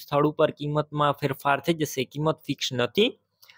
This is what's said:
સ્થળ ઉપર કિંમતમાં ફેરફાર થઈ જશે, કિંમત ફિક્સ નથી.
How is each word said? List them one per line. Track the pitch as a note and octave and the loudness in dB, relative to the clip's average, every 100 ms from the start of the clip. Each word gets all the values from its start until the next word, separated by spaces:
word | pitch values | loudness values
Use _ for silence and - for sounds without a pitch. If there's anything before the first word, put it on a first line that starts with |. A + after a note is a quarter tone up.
સ્થળ | - C#3+ D3+ | -2 2 2
ઉપર | D3+ D3+ - | 2 0 0
કિંમતમાં | D3 D3 D3 D3 D3 C#3 | -4 -2 -2 0 0 0
ફેરફાર | C#3+ C#3 C#3+ C#3 - | -4 -2 0 0 0
થઈ | E3+ | -2
જશે, | D3 - B2 | -2 -4 -8
કિંમત | C#3+ D#3 D#3 - | -4 -4 -2 -6
ફિક્સ | C#3 - B2 | -8 -6 -2
નથી. | B2 - A3+ - _ _ - | -2 2 0 -2 _ _ -20